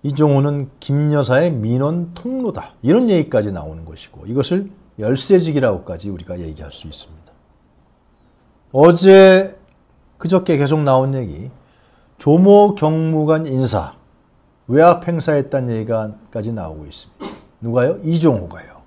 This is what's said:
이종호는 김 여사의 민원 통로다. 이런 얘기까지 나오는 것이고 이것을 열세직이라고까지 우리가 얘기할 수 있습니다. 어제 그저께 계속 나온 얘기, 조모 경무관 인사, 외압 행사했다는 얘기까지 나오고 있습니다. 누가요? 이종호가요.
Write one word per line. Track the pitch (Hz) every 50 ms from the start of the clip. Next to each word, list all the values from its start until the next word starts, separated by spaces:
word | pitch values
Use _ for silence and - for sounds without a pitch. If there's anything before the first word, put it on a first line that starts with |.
| -
이종호는 | 143 143 139 156 147 139 139 139 147 147 143 139 135 _ _
김 | - - 139 143 151 151
여사의 | 147 147 135 113 127 135 165 175
민원 | 156 120 104 110 120 127 139 147 165 175 175 170 -
통로다. | - - 247 262 262 254 214 - - - - _ _
이런 | - 123 170 240 254 233
얘기까지 | 196 170 151 - - 117 104 101
나오는 | 95 85 76 78 80 82 82
것이고 | 82 82 - - - _ - -
이것을 | 101 120 135 131 - 180 190 202 196 - _ _ _ _ -
열세직이라고까지 | 107 110 135 135 - - 196 180 165 160 151 143 131 117 98 85 - - 90 82 - 101
우리가 | 95 82 82 - 90 90
얘기할 | 85 80 76 73 73 71
수 | - - -
있습니다. | 80 78 - - _ 80 78 _ _ _ _ _ _ _ _ _ _ _ _ _ _ _ _ _ _ _ _ _ _ _ _ _ _ _ _ _ _
어제 | - 131 147 170 170 170 185 190 190 190 190 190 185 190 196 196 - - _ _ _ _ _ _ _ _ _ _ _
그저께 | _ - 165 190 185 185 - 165
계속 | 139 143 135 156 156
나온 | 151 139 131 131 131 135 135
얘기, | 131 120 95 73 76 101 131 - - _ _ _ _ _ _ _ _ _ _ _
조모 | _ - 147 147 175 185 196 202 208 208 208 202
경무관 | - 156 156 160 160 160 160 160 156 151 151 160 156 165
인사, | 147 131 131 131 117 110 98 78 - - _ _ _ _ _ _ _ _ _ _ _ _ _ _
외압 | - 120 143 160 175 175 175 -
행사했다는 | 170 170 160 139 - 151 143 135 139 - 135 127 123 117
얘기까지 | 110 110 113 117 110 110 107 107 - - _ _ 113 101 113 117
나오고 | 107 87 80 80 78 76
있습니다. | 71 - - - - _ _ - - - - _ _ _ _
누가요? | 110 117 117 123 123 143 180 202 185
이종호가요. | 156 165 165 160 160 123 101 90 82 - - - - - - _